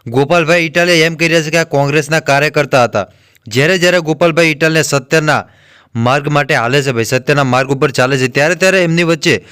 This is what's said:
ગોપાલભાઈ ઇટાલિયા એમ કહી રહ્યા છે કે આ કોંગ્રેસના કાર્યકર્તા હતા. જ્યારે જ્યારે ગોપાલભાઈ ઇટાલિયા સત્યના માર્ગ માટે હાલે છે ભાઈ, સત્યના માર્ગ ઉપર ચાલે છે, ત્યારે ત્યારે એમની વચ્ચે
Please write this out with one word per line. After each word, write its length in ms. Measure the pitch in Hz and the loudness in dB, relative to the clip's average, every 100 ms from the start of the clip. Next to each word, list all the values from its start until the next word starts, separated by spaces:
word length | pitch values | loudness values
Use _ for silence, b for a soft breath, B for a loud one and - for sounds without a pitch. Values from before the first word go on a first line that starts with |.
| 117 | -6
ગોપાલભાઈ 580 | 120 143 175 156 175 165 | -2 0 0 2 0 0
ઇટાલિયા 440 | 175 175 170 160 | 0 2 2 0
એમ 40 | 160 | 0
કહી 120 | 165 | 0
રહ્યા 160 | 165 156 | 0 0
છે 60 | |
કે 80 | 165 | -2
આ 100 | 160 | -2
કોંગ્રેસના 460 | 139 143 151 147 160 | -2 0 0 0 -2
કાર્યકર્તા 640 | 156 139 151 151 143 135 120 | 0 0 0 -2 0 2 2
હતા. 160 | 107 92 b b b - | 0 -6 b b b -6
જ્યારે 300 | 113 151 185 | -2 0 2
જ્યારે 220 | 175 180 | 2 0
ગોપાલભાઈ 540 | 156 156 175 156 165 143 | -2 0 0 2 0 0
ઇટાલિયા 340 | 160 160 156 | 0 0 0
સત્યના 480 | 143 139 160 151 127 b b b b b 117 | -2 0 -2 0 -2 b b b b b -4
માર્ગ 300 | 117 143 147 | 0 0 0
માટે 260 | 147 143 143 | -2 0 0
હાલે 240 | 117 143 | 0 0
છે 100 | 139 | 0
ભાઈ, 180 | 120 113 | -2 -2
સત્યના 340 | 127 131 143 135 | -2 0 0 0
માર્ગ 260 | 127 135 | 0 0
ઉપર 200 | 135 147 | -2 -2
ચાલે 240 | 123 127 139 | 0 0 0
છે, 100 | 127 | -2
ત્યારે 280 | 139 151 175 | 0 0 0
ત્યારે 260 | 185 190 | 0 2
એમની 220 | 170 165 170 | 2 0 0
વચ્ચે 260 | 160 170 107 B | 0 0 -2 B